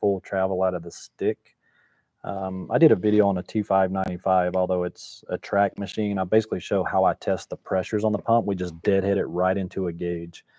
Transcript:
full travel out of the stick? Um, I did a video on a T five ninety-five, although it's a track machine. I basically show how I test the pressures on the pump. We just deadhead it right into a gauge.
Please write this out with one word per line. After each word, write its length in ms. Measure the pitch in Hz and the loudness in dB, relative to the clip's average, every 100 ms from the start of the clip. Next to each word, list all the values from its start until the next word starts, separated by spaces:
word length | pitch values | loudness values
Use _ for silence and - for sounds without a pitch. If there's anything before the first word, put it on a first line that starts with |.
full 200 | 104 98 | -2 -2
travel 420 | - 98 95 92 | -4 -2 -2 0
out 120 | 92 | -2
of 80 | 90 | -2
the 80 | 85 | -8
stick? 460 | - - - 101 107 _ _ _ _ _ _ _ _ | -16 -18 -4 -4 -4 _ _ _ _ _ _ _ _
Um, 440 | - 98 95 92 92 | -8 -6 -6 -6 -2
I 60 | 127 | 4
did 140 | 156 | 6
a 40 | 101 | 6
video 320 | 104 107 101 | 4 4 4
on 100 | 92 | 2
a 40 | |
T 200 | 90 110 | -2 -4
five 280 | 101 95 95 | 2 2 2
ninety-five, 640 | 95 95 90 95 92 90 92 | 0 -4 -2 0 2 2 0
although 280 | 92 90 | 0 0
it's 400 | 87 - - - - | -2 -6 -20 -18 -8
a 100 | 90 | -8
track 400 | - 101 101 - | -2 0 0 -2
machine. 400 | 98 - 104 98 | -8 -4 -2 -2
I 60 | |
basically 360 | 92 110 110 95 | 2 2 2 -6
show 240 | - 101 | -2 -2
how 200 | 90 95 | 0 2
I 100 | 92 | 2
test 360 | 85 - 95 - | 2 -2 -2 -4
the 60 | 90 | -10
pressures 480 | - 95 90 107 | -2 -2 0 0
on 80 | 107 | 0
the 60 | 104 | 0
pump. 280 | - 117 98 | 2 2 2
We 100 | 95 | -2
just 240 | 90 82 | -4 -4
deadhead 360 | 104 98 95 101 | 0 2 2 0
it 80 | 82 | 0
right 300 | 85 92 95 | 0 0 0
into 320 | 92 - 92 | -2 -4 -4
a 40 | |
gauge. 520 | 85 87 85 85 - _ | -4 -6 -6 -8 -14 _